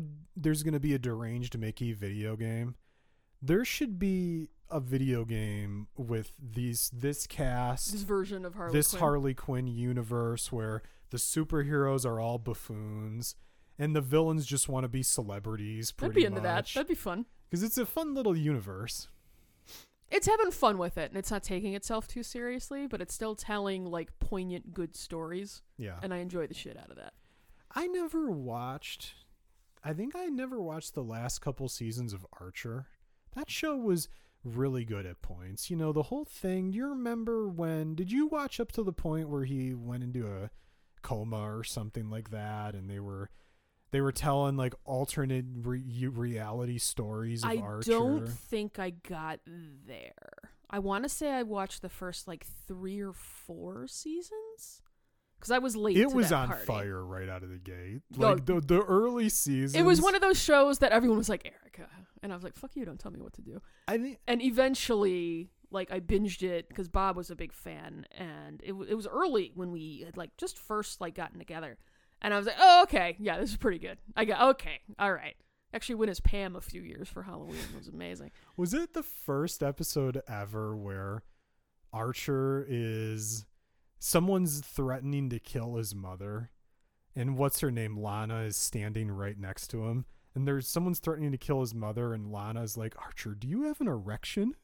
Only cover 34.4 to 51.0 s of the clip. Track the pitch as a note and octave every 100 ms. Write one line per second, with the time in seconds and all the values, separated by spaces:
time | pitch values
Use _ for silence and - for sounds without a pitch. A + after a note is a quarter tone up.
34.4 | B2 A#2 C#3 B2+ A2+ G#2 F#2 F2 - F2+
35.4 | F#2 G#2 - E3+ D#3 D3+ D3 C#4 D4+ -
36.4 | F#3+ F#3 F#3 G3+ C#4 C4+ A#3+ A#3 A3+ A3+
37.4 | G#3 E3+ E3 D#3+ D#3 D#3+ F#3 B3+ D4+ D4+
38.4 | C#4 - A#3 - G3+ E3 E3 D#3 D#3 D3
39.4 | C3 C3+ B2+ B2 A#2 B2 B2 B2 G#2+ G2
40.4 | G#2 - - _ _ - - A2+ A2+ A2
41.4 | G#2+ A2 A2+ - G#2+ A#2 G#2+ A2 G#2+ A2
42.4 | G#2 G#2+ G#2+ G#2 F#2+ G2+ G2+ G2 G2+ -
43.4 | - _ _ _ _ C#3 C#3 - D3 C#3
44.4 | C#3 C3+ B2+ - - C3 C#3 - C3+ C3
45.4 | B2+ B2 A#2 B2+ C3 A#2+ B2+ A#2+ B2 A2+
46.4 | G#2+ A#2 B2 A#2+ - - G#2+ G#2+ A2+ A#2
47.4 | A#2 A2+ G#2 G#2+ A3+ A3+ B3 D4+ - -
48.4 | - A3 G#3 - F#3 E3+ - E3 D#3 D#3+
49.4 | - E3+ D#3+ C#3 C3 A#2+ B1 - - -
50.4 | - - - G3+ G3 G3